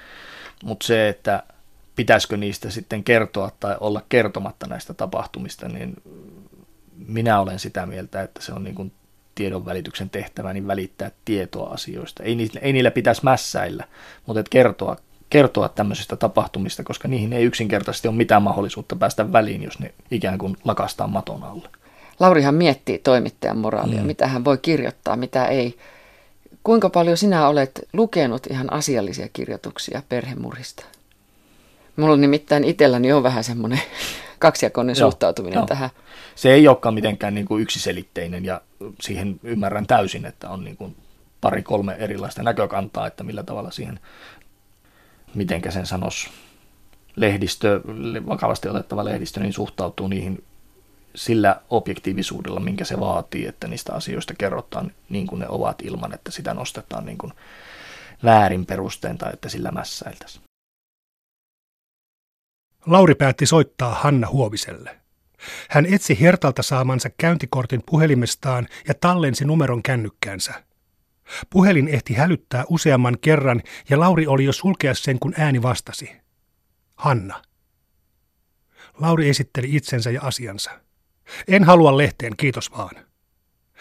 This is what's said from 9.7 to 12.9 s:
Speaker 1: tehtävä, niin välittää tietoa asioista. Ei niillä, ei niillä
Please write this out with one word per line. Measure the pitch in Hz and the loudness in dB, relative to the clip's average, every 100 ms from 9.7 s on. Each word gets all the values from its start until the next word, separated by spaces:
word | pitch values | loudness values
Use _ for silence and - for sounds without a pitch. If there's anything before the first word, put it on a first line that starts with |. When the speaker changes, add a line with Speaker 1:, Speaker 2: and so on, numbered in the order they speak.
| 92 80 - 98 | -8 -10 -10 -10
Speaker 1:
tehtävä, | 101 - - 95 | -10 -10 -10 -10
niin | 98 98 | -8 -6
välittää | 98 95 - 98 - | -6 -6 -10 -12 -10
tietoa | - 101 87 - - | -6 -4 -4 -8 -10
asioista. | - - 90 - - | -10 -12 -12 -14 -10
Ei | 110 | -6
niillä, | 117 113 - | -4 -4 -4
ei | 139 | 0
niillä | 135 123 | 2 4